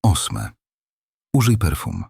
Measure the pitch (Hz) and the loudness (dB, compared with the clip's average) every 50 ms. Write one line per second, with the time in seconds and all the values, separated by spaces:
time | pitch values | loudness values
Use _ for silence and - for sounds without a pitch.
0 | - 110 85 - - - - 53 52 - - _ _ _ _ _ _ _ _ _ | 2 2 0 0 -2 -6 -6 -8 -8 -10 -14 _ _ _ _ _ _ _ _ _
1 | _ _ _ _ _ _ - 139 117 120 117 - - 80 69 - - - - - | _ _ _ _ _ _ 0 2 4 4 4 4 2 0 0 -2 -6 -8 -8 -8
2 | - - | -10 -12